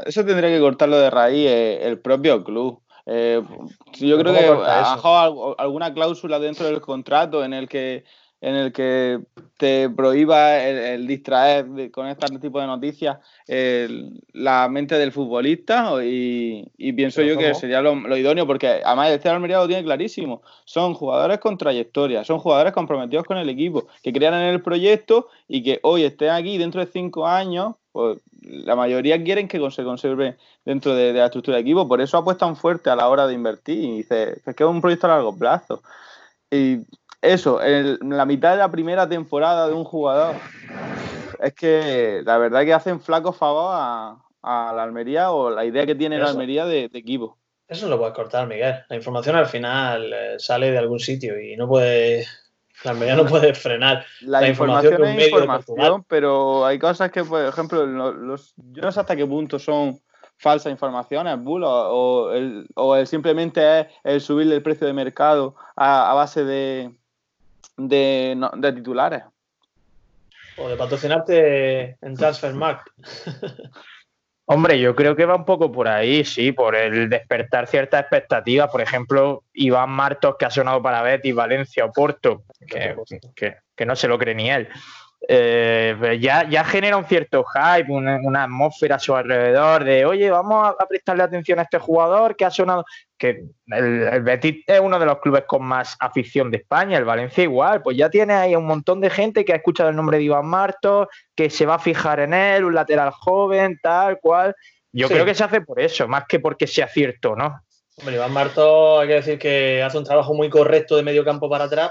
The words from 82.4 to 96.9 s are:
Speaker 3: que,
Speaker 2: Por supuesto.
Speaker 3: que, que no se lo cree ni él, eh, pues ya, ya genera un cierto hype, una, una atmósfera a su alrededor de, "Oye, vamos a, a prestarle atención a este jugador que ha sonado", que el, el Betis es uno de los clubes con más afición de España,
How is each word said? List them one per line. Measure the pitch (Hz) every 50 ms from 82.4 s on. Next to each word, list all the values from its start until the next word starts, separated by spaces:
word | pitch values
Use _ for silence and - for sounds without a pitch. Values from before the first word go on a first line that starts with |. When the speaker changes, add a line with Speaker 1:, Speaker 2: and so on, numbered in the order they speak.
| - _ - _ -
Speaker 3:
que, | - - - - 101 -
Speaker 2:
Por | 113 110
supuesto. | - - - - 123 -
Speaker 3:
que, | - 107 104 - _ _ _ _
que | - 117
no | 117 127
se | 120 - 120
lo | 120 117
cree | 110 113 113
ni | 110 110 123
él, | 139 131 107 - - 139 - - - - - _ _ - -
eh, | - 127 123 120 117 117 120 117 113 117 113 113 113 110 107
pues | 120 117 117 117
ya, | 123 131 139 165 165 156
ya | 156 156 160
genera | 156 - 196 196 208 202
un | 196 175
cierto | - 190 165 156 - - 135 123
hype, | - - 139 151 170 180 175 160 135
una, | 139 135 131 135 139 131
una | 131 135 135 139 135
atmósfera | 123 127 131 147 156 151 - 156 147 139
a | 135
su | - - 135
alrededor | 127 120 120 127 123 123 123 123 139 151 156 160 156 139
de, | 135 135 131 135
"Oye, | 160 196 202 202 196
vamos | 175 175 185 208 220 214 214 208
a, | 190 -
a | 190
prestarle | 185 196 185 - 190 185 175 185
atención | 185 180 175 156 170 175 165
a |
este | 165 - - 165
jugador | - - 160 165 165 170 190 208 226 220 208
que | - 190
ha | 180
sonado", | - - 190 185 185 175 165 - - - _ _ _ -
que | - 123 110 - - - _ _ _
el, | - 107 117 127 120 117 117 113 110
el | 120 127
Betis | 117 123 127 123 139 156 151 156 -
es | - 196 190
uno | 190 190 185 175
de | 165
los | 151 143 -
clubes | - 147 139 139 135
con | - - 135 131
más | 131 131 127 123 - - -
afición | 127 123 - 135 120 - - 143 131 120
de | 113 110
España, | - - 147 165 190 196